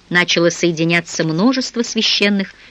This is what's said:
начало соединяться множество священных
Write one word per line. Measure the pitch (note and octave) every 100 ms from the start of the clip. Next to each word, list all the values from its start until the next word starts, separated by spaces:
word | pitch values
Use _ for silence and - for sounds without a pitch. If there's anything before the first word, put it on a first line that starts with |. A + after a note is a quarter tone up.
| _
начало | F3 F3 E3+ E3+
соединяться | - F3 D#3+ E3 E3+ E3 -
множество | D#3+ D#3+ A#3 C4 B3 A#3
священных | A#3 A3 - - G3+ G3 G3 - -